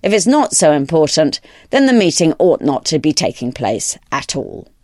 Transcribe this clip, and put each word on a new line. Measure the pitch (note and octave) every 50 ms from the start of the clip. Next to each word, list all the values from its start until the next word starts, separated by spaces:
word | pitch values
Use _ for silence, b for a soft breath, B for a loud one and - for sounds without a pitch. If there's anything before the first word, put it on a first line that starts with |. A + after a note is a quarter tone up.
| -
If | - G3+
it's | G#3+ F3 G3+
not | C4+ D4+ C#4+ - -
so | - - D#3
important, | D3+ D3 C3+ C#3 E3 D#3+ D#3 C#3+ - - D#3 C#3+ - - b b b b b b
then | - C4 C#4
the | C4 B3
meeting | A#3 G3+ E3+ D3+ - F3+ D#3+ - -
ought | - F#3 E3 -
not | - C#3 C#3 B2+ -
to | - E3 D3+
be | - D#3 D3+
taking | - C3 G#2 - - - A#2+
place | B2 - C3 G2 A2 G2+ - - - - _ _
at | - C#3 D#3 - -
all. | D3+ A#2+ - - - - _ _ _